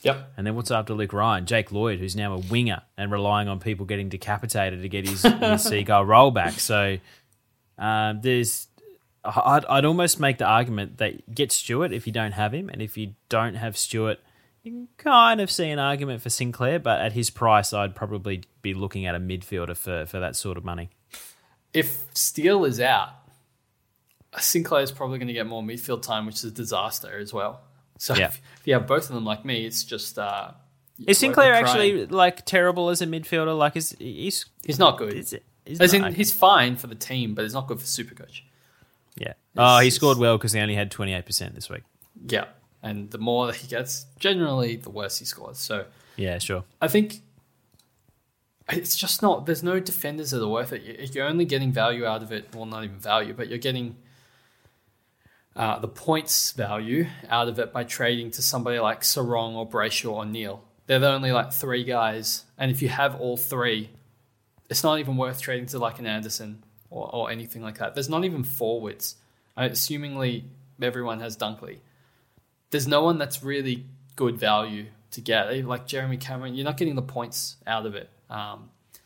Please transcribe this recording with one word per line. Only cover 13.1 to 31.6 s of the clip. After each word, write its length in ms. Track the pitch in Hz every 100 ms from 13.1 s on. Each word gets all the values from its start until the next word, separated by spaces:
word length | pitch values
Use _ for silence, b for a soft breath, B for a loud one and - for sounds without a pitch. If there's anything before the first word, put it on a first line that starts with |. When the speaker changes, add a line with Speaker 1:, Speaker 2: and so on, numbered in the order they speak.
| 107 -
Speaker 2:
don't 280 | 113 117 107
have 200 | 113 104
Stewart, 440 | - 113 110 - _ b b b
you 80 | 233
can 160 | 240 247 _
kind 440 | 302 247 233 220
of 100 | 190
see 180 | - 160
an 100 | 147
argument 420 | 139 143 139 117
for 80 | 120
Sinclair, 500 | - 123 120 127 165
but 220 | 120 73
at 100 | 110
his 180 | 117 113
price, 440 | - 117 107 101
I'd 200 | 104 101
probably 500 | 95 104 104 98 95 - _
be 120 | 101
looking 320 | 95 98 98 92
at 100 | 87
a 40 |
midfielder 560 | 92 92 - 95 87 85
for, 300 | 92 85 78
for 140 | 95
that 140 | 87 -
sort 200 | 101 87
of 60 |
money. 280 | 90 85 87 _ _ B B B B B _
Speaker 1:
If 300 | 160 160 - -
Steele 500 | - - - 170 202
is 160 | 147 113
out, 300 | 123 107 - - _ _ _ _ _ _ _ _ _ _ _ -
Sinclair 420 | - 175 165 147
is 80 | 135
probably 280 | - 131 131
gonna 140 | 123
get 140 | 117 110
more 160 | 113
midfield 400 | 110 117 - 117
time, 220 | - 107 107
which 100 | 104
is 100 | 113
a 60 |
disaster 640 | 107 107 98 107 - 101 98
as 160 | 104
well. 280 | 107 101 - - _ _ -
So 160 | - 107
Speaker 2:
Yeah. 120 | 87
Speaker 1:
if, 140 | - B B
if 60 | -
you 60 | 123
have 120 | -
both 220 | 143 -
of 60 | 120
them 100 | 110
like 180 | 107
me, 220 | 135 117 113
it's 180 | -
just, 340 | - 107 - -
uh, 320 | 101 101 98 - _ _ _ - -
Speaker 2:
Is 120 | 202
Sinclair 300 | 269 262 269
Speaker 1:
we're 120 | 233